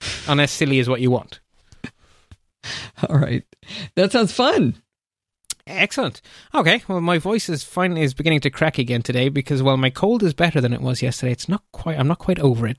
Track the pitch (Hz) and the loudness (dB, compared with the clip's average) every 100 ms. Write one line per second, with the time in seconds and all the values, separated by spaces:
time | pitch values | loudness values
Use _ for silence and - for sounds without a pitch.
0 | - - - 143 143 - 147 135 123 123 | -10 -8 -2 0 0 0 0 2 2 2
1 | 127 123 - - _ _ _ - - - | 2 0 -4 -20 _ _ _ -20 -20 -20
2 | _ _ _ - _ _ - - - - | _ _ _ -20 _ _ -14 -12 -14 -6
3 | - 147 135 123 - _ - - - - | 0 2 2 -2 -6 _ -16 -14 -6 0
4 | 190 247 214 - 254 349 139 - _ _ | 2 2 2 2 2 2 2 -2 _ _
5 | _ _ _ _ - - - 185 202 - | _ _ _ _ -16 -16 -6 -2 -2 0
6 | 240 - - - - 302 160 233 - 185 | -4 -6 -16 -20 -6 0 2 2 0 -2
7 | 170 170 180 226 - 151 - - 185 165 | 0 0 0 -2 -2 -6 -6 -2 -2 0
8 | 147 131 156 151 139 - 156 - 120 120 | -2 0 2 2 0 0 0 0 0 -2
9 | 117 123 135 143 - 139 135 131 131 - | 0 0 0 0 -2 0 2 2 0 0
10 | 196 240 190 - 170 151 123 120 127 127 | 0 2 0 0 0 2 0 0 -4 -2
11 | 123 - 127 120 - 196 _ - 165 151 | -4 -2 -4 -4 -4 -6 _ -10 -6 0
12 | 135 175 - 175 143 117 113 | 0 0 -2 2 2 2 -2